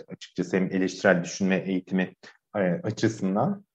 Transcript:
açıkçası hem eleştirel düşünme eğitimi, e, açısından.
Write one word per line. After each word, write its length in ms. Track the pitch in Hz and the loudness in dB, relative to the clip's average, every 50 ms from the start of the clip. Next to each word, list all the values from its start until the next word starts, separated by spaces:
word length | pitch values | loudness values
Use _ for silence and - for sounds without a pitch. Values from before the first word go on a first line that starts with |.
| - | -4
açıkçası 500 | - - - - - - - 87 - 98 | -14 -18 -18 -18 -10 -6 -6 -4 0 0
hem 80 | 92 92 80 | 0 0 0
eleştirel 520 | 95 92 95 92 - - - 101 90 87 82 | 0 0 0 -2 0 2 4 4 6 4 2
düşünme 320 | 82 - - 98 92 95 | -4 -4 -2 0 0 2
eğitimi, 580 | 90 82 95 95 90 - - 95 92 90 92 - _ - - - _ _ _ - | 0 0 -2 -4 -4 -2 0 0 0 0 -2 -4 _ -20 -20 -20 _ _ _ -2
e, 40 | 104 | 0
açısından. 1080 | 95 90 87 - - 107 - - - - - - 101 95 95 107 135 196 202 - - _ | 0 0 0 0 -2 -4 -2 0 0 -2 0 0 -2 0 0 2 0 0 -2 -4 -8 _